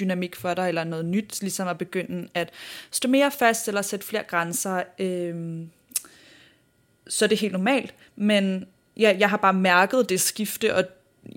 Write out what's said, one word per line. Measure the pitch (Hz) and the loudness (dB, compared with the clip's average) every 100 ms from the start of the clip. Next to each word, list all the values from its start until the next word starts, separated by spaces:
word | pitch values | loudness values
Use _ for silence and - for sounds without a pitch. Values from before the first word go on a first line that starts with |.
dynamik | 190 180 180 - | -2 -2 -4 -6
for | 180 | -4
dig, | 175 185 | -2 -2
eller | 165 | -2
noget | 165 160 | -4 -4
nyt, | 165 190 214 - | -2 -2 -4 -6
ligesom | 190 185 180 | -6 -4 -4
at | 175 | -4
begynde | 180 185 170 180 175 | -6 -6 -6 -8 -6
at | 175 170 - - - - | -6 -6 -8 -18 -18 -10
stå | - 247 | -4 2
mere | 269 285 | 4 2
fast, | 277 233 226 - | 4 2 2 -2
eller | 202 | -2
sætte | 196 202 - | -2 -6 -4
flere | 214 | -6
grænser. | - 175 170 170 196 185 180 - | -2 -2 -2 -4 -2 -4 -4 -4
Øhm, | 190 180 175 170 165 165 165 _ _ - - - - - - _ _ _ _ _ - | -4 -2 -4 -6 -8 -8 -12 _ _ -10 -10 -20 -20 -20 -20 _ _ _ _ _ -8
så | - 214 | 0 2
det | |
er | 208 | 2
helt | 208 | 0
normalt, | 185 202 269 - - _ - | 0 0 0 -2 -14 _ -2
men | 208 208 190 190 190 _ _ - | 2 4 2 -2 -6 _ _ 2
ja, | 214 185 | 4 4
jeg | 202 | 2
har | 208 | 4
bare | 190 | 4
mærket | 190 185 180 190 254 226 | 4 6 6 6 4 2
det | 185 | 0
skifte, | - - 208 - 220 | -2 -2 -6 -2 0
og | - 180 - _ _ - | 0 -2 -4 _ _ -18